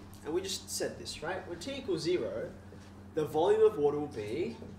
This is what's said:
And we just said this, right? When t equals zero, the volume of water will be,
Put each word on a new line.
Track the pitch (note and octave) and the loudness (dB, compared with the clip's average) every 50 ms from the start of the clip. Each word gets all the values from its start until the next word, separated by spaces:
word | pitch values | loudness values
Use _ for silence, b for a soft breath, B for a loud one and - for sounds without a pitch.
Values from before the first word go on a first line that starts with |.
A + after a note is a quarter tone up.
| - - - - - | -12 -16 -16 -12 -6
And | C#3+ D#3+ | -2 -2
we | F#3 | -2
just | F#3+ F#3+ - - - - | -2 -2 -4 -6 -6 -6
said | - - F3 A#2+ A2+ - | -4 -2 -2 -2 -4 -6
this, | A#2 - - - D3+ | -8 -10 -8 -6 -4
right? | E3 F#3+ F#3 - E3+ | -4 -4 -4 -6 -8
When | F3 E3+ | -8 -8
t | - C4+ C#4 | -6 -6 -6
equals | C4 - G3 F3 D3+ C#3+ | -4 -2 -2 -2 0 2
zero, | E3 F3+ D#3 A#2 G2 G2+ A#2 D#3+ - - - - - - B B B B B - - - | 2 2 2 0 -2 -2 -4 -4 -6 -8 -12 -16 -16 -16 B B B B B -16 -4 -2
the | D#3 D3+ | 0 0
volume | - D3 D#3 E3+ G3+ G#3+ A3 A3 | 2 4 4 6 6 8 10 8
of | G#3+ - | 8 8
water | D3+ C#3+ C#3+ D3 D3 | 6 4 4 4 2
will | D3 | 0
be, | C3+ - A#2 G#2 G#2 B2 D#3+ F#3+ A3+ A3+ - - - - | -2 -4 -6 -4 -2 -2 -2 -2 -2 -4 -8 -12 -12 -14